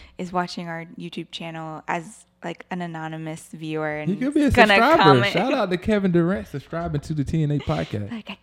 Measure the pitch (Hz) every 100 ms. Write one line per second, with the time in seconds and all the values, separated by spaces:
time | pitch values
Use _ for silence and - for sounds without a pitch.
0 | - - 180 180 175 - 170 165 170 175
1 | 170 - 165 - 165 160 160 156 - 175
2 | 165 - _ _ 170 170 - 185 170 160
3 | 160 160 160 160 - 160 156 156 156 151
4 | 151 196 262 302 285 247 214 202 247 320
5 | 196 - - - 254 269 196 180 - 208
6 | 196 175 170 208 196 143 - 165 170 147
7 | - 156 131 160 147 147 - 156 160 104
8 | 101 233 - 196